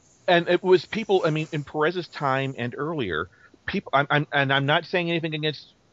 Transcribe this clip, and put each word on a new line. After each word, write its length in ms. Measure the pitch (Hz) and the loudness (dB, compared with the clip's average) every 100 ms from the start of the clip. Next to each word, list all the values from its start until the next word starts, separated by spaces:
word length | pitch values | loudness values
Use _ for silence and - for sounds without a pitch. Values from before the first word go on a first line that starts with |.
| _ _ - | _ _ 2
And 200 | 175 170 | 2 4
it 140 | 175 | 2
was 220 | 185 185 - | 4 4 2
people, 380 | 214 220 190 165 | -6 0 2 2
I 40 | |
mean, 160 | 156 160 | 0 -2
in 120 | 156 | -6
Perez's 440 | 139 151 156 180 160 | -6 -2 0 -2 -8
time 480 | - 143 131 135 131 | -4 0 0 -2 -4
and 160 | 120 120 | -6 -4
earlier, 520 | 147 160 101 78 - _ - _ - | -6 -4 -2 -2 -4 _ -20 _ -6
people, 220 | - - | -6 0
I'm, 140 | 135 143 | 0 2
I'm, 180 | 147 151 | 0 2
and 220 | 143 135 | 0 2
I'm 120 | 139 139 | 2 2
not 200 | 160 165 | 0 0
saying 240 | 185 170 | -2 0
anything 240 | 170 160 156 | -2 -4 -4
against 380 | 156 147 - _ _ | -6 -6 -12 _ _